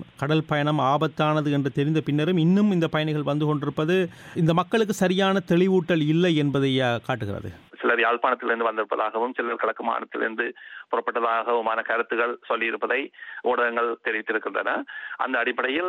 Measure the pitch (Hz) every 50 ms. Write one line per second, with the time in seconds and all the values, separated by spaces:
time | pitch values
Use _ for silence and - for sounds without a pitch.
0 | - - - - 135 143 156 160 147 - 156 147 143 151 156 147 127 131 143 147
1 | 160 156 - - 156 151 151 156 147 151 143 139 135 135 - 143 143 151 160 156
2 | 147 143 143 147 156 170 190 170 156 170 185 202 208 208 190 175 160 156 - 156
3 | 151 156 151 151 143 143 143 151 156 151 151 143 143 143 143 - 156 160 180 190
4 | 180 165 - - - - - - 170 160 165 180 175 - - 226 226 196 214 -
5 | 190 185 190 185 196 190 190 196 190 - 175 175 180 190 190 185 165 - 180 160
6 | 151 151 156 165 180 180 165 151 147 143 131 143 135 135 131 131 127 123 120 113
7 | - - 131 110 113 101 98 - 104 98 - - - - - - - 123 120 120
8 | 113 113 120 120 - 131 123 117 120 120 117 117 117 113 110 110 107 - 113 -
9 | 110 107 107 110 117 127 131 - 120 117 117 113 - 110 110 - 113 117 117 120
10 | 113 - - 120 113 113 113 113 120 120 - - - - - - - - - 117
11 | 113 123 113 120 117 117 117 113 107 117 117 117 110 113 113 113 110 - 113 113
12 | 113 - 123 117 120 123 120 - - - 120 113 113 113 113 110 - 113 120 135
13 | 147 - - - - - - - - 120 123 120 120 117 117 117 117 120 117 -
14 | - 123 110 107 110 - 110 107 - 107 98 104 101 - 139 - 277 - - -
15 | - - - - - 123 131 120 120 123 117 117 123 127 135 165 180